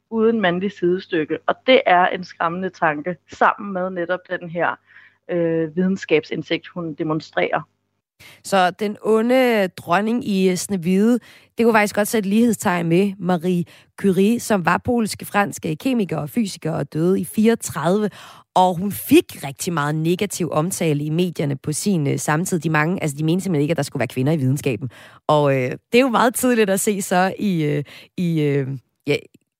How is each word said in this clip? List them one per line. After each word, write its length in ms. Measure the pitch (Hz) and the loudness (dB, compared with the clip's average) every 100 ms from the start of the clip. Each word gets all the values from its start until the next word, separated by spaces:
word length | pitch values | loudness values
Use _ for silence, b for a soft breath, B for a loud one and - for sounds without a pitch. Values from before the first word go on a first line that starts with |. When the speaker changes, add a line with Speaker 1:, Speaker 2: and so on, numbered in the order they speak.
| _ | _
Speaker 1:
uden 300 | 226 220 233 | 0 2 2
mandlig 320 | 185 175 196 | 0 0 -4
sidestykke. 640 | - 175 185 - 170 151 160 - | -2 0 0 -2 -4 -2 -4 -4
Og 80 | - - | -2 4
det 160 | 262 - | 4 6
er 200 | 180 180 | 4 4
en 180 | 190 | 0
skræmmende 460 | 180 - 170 175 185 | -8 -4 -4 -4 -6
tanke, 460 | - 165 151 165 175 _ | -2 -2 -2 -6 -8 _
sammen 460 | - 226 - 202 | 0 0 0 -4
med 180 | 185 185 | -6 -6
netop 300 | 190 175 180 - | -4 -4 -6 -6
den 200 | 180 170 | -10 -8
her, 240 | 170 143 117 b b b b - | -4 -2 -4 b b b b -6
øh, 480 | 180 165 165 160 156 | -2 0 -2 -2 -2
videnskabsindsigt, 920 | 185 190 - 156 - - - 160 - | -2 -2 0 0 0 -6 -4 -6 -6
hun 260 | - 165 | -10 -10
demonstrerer. 680 | 147 160 156 - - 180 - 156 _ _ _ _ _ B B | -6 -4 -4 -4 -4 -2 -2 -6 _ _ _ _ _ B B
Speaker 2:
Så 260 | - 196 180 | -2 2 2
den 260 | 170 208 208 | 0 -6 -4
onde 680 | - 220 233 262 247 226 185 | 0 2 4 2 4 2 0
dronning 600 | - - 175 220 240 - | -4 -2 0 0 -2 -2
i 280 | 190 185 180 | 2 2 0
Snehvide, 640 | - 196 165 190 220 240 B B B - | -2 -4 0 2 4 2 B B B 0
det 60 | |
kunne 100 | 233 | 2
faktisk 200 | 220 208 | 4 2
godt 140 | - 208 | 0 -2
sætte 200 | 226 190 | -2 0
lighedstegn 600 | 214 240 202 202 175 170 | 2 2 2 0 -2 2
med 240 | 170 202 196 | 2 2 -2
Marie 460 | 175 180 170 175 170 b b - | -2 -2 0 -2 -4 b b -4
Curie, 400 | 196 180 202 233 | 0 2 2 2
som 240 | - 208 | 0 0
var 120 | 160 185 | 2 0
polsk, 380 | - 240 214 - | 0 0 -2 -6
fransk 420 | 185 208 202 - - 156 | -4 -2 -2 -4 -6 -4
kemiker 360 | 269 247 175 156 | -2 0 -2 -4
og 140 | 151 | -4
fysiker 420 | - 202 - 156 | -4 -4 -4 -6
og 200 | 160 - | -4 -4
døde 280 | 156 170 196 | -2 0 0
i 40 | |
fireogtredive. 840 | 180 - 220 226 - - 156 202 208 B B B _ | 0 2 2 2 -2 -4 0 0 0 B B B _
Og 220 | - 185 170 | 2 4 2
hun 160 | 202 | -4
fik 520 | - - 302 - - | -6 4 4 4 -4
rigtig 280 | 143 135 - | -12 -8 -4
meget 220 | 165 147 | -2 0
negativ 560 | 156 160 180 202 - 170 | 0 0 0 -2 -4 -4
omtale 520 | - 170 - 165 147 | -2 -2 -2 0 0
i 60 | 151 | 0
medierne 460 | 156 180 151 143 139 | 0 0 -2 -4 -4
på 160 | - | -6
sin, 340 | 151 202 180 139 | -4 0 0 0
øh, 120 | 135 | -2
samtid. 420 | - 156 185 180 | 0 -2 0 -2
De 100 | 160 | 0
mange, 320 | 151 151 185 | 0 0 -2
altså, 140 | 160 143 | -4 -2
de 80 | |
mente 180 | 156 180 | 0 0
simpelthen 200 | 190 151 | 0 0
ikke, 100 | 147 | 0
at 40 | 165 | 0
der 60 | |
skulle 180 | 143 139 | -4 -4
være 80 | 117 | -4
kvinder 240 | - 131 | -2 0
i 40 | 165 | 2
videnskaben. 540 | 131 139 143 110 127 B B B - | 0 0 -2 -4 -6 B B B 0
Og, 300 | 151 143 135 | 2 4 2
øh, 140 | 127 | -2
det 280 | 139 _ 240 | -6 _ 2
er 20 | |
jo 80 | 269 | 4
meget 260 | 208 226 | 4 2
tydeligt 360 | - 254 240 208 | 2 2 2 2
at 100 | 190 | 0
se 220 | 226 190 | 0 -2
så 320 | 170 180 190 - | 0 0 0 0
i, 260 | 208 170 | -2 0
øh, 200 | 147 147 139 B B - | 0 -2 -4 B B -4
i, 240 | 175 160 | -2 0
øh, 260 | 147 139 135 135 - _ - | 0 0 -2 -8 -12 _ -4
ja, 100 | 139 - _ _ | -4 -6 _ _